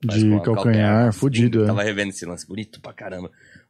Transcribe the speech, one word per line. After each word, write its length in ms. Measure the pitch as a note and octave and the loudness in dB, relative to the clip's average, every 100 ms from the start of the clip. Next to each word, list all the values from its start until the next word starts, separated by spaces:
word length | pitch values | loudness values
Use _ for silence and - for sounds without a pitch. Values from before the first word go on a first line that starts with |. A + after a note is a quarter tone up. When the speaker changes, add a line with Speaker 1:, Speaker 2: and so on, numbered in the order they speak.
| A2 | -2
Speaker 1:
faz 140 | G#2+ | 2
Speaker 2:
De 60 | G#2+ | 4
Speaker 1:
com 80 | G#2 | 2
a 40 | |
Speaker 2:
calcanhar, 240 | A#2+ G#2+ | 0 0
Speaker 1:
calcanhar, 400 | A2 A2 G#2 G#2+ A#2+ | 2 2 4 4 2
né? 60 | |
Speaker 2:
fudido, 520 | G2+ C#3 A#2 A#2+ A2+ | 2 0 2 2 2
é. 20 | G#2+ | 2
Speaker 1:
Tava 160 | G#2 | 0
revendo 280 | G#2+ G2+ G2+ | -2 -2 -6
esse 140 | - | -8
lance, 220 | F2 E2+ - | -12 -14 -12
bonito 320 | G2+ G#2+ - | -14 -14 -16
pra 120 | - | -20
caramba. 380 | - G#2 F#2 F2+ - - - | -16 -14 -12 -14 -18 -20 -20